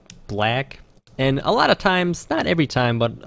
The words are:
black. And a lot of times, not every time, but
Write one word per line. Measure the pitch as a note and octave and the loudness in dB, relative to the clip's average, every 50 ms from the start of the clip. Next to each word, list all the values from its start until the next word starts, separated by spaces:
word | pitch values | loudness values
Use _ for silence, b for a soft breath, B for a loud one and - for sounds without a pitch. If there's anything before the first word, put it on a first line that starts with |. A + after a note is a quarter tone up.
| _ - - - - | _ -20 -20 -18 -12
black. | - G#2 G2+ G#2 A2 A#2 C3 C#3 C3+ - - - _ - - _ _ - - | -8 -4 -2 0 0 0 -2 -4 -6 -10 -20 -20 _ -20 -20 _ _ -6 -2
And | C3 C3+ C3+ C3+ - | 0 0 0 0 0
a | D3 | 0
lot | G3+ B3 - - | 2 2 4 2
of | G3+ - | 2 2
times, | - G3+ F#3 F3+ F3+ F3 E3+ - - - | 2 0 2 2 0 -2 -2 -4 -4 -4
not | D4 D#4+ - D#3 | -4 -2 0 0
every | F3 E3 D3+ | 2 0 0
time, | B2+ - C#3 B2 A#2+ A#2+ A#2 | 0 2 0 0 2 2 2
but | A#2 A#2 - A2+ - | 0 -2 -2 -4 -14